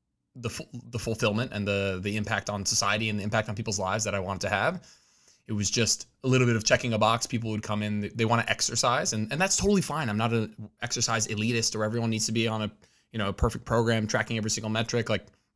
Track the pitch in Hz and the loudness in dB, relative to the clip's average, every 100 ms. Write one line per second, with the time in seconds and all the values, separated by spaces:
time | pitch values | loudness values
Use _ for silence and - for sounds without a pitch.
0 | _ _ _ - 117 - - 120 120 117 | _ _ _ -10 -8 -8 -12 -14 -8 -6
1 | 117 113 117 104 123 104 101 101 98 92 | -4 0 0 0 -2 -2 0 0 0 -2
2 | 101 107 104 104 - 101 95 - 101 107 | -2 -2 -2 -2 -2 -4 -2 0 2 2
3 | 110 107 101 110 110 107 113 98 95 104 | 0 -2 0 0 0 -4 -4 -2 0 0
4 | 107 98 92 95 95 98 120 185 - - | 0 -2 -2 -2 0 2 2 -2 -8 -20
5 | _ _ _ _ - 107 101 120 - - | _ _ _ _ -8 -4 -2 0 0 0
6 | - _ 131 127 123 113 107 127 123 110 | -6 _ 2 4 4 2 4 2 2 2
7 | 110 113 - 120 113 107 - 104 104 104 | 4 4 0 -4 -2 -4 -2 -2 -2 -2
8 | 104 117 113 117 - - - 113 131 127 | -4 0 2 4 2 0 -2 0 2 2
9 | 185 110 110 139 190 - 190 202 - 147 | 0 -2 -2 0 0 2 2 2 2 -2
10 | 135 104 117 117 110 - 107 - 117 123 | -2 0 2 2 -2 -6 -18 -10 -6 -2
11 | 117 113 107 104 110 120 113 107 107 117 | 0 0 0 -2 0 0 0 0 -2 0
12 | 113 113 110 113 113 110 107 - _ _ | 0 0 0 0 0 0 -4 -6 _ _
13 | _ 113 101 95 120 - - 117 117 113 | _ -4 -2 2 0 0 0 2 4 2
14 | 107 107 107 113 107 107 110 110 110 120 | 2 0 0 -2 -2 -2 -2 -2 0 0
15 | 110 104 - _ _ | 0 -2 -4 _ _